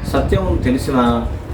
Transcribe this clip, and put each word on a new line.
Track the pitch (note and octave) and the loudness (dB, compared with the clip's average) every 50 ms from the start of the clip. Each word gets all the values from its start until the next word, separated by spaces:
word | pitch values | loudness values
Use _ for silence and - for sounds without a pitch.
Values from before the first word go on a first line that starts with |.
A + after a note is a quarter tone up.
| - | -6
సత్యమును | - - - - - F#3+ F#3+ F#3 F3+ E3+ | -2 -2 0 0 2 0 0 2 0 0
తెలిసిన | D#3 - B2+ B2+ C3+ - D3+ C#3 B2+ A#2+ A#2+ A#2 A#2 A2+ - - - - - | 0 2 0 0 0 0 0 2 2 2 2 2 0 -2 -4 -6 -6 -8 -10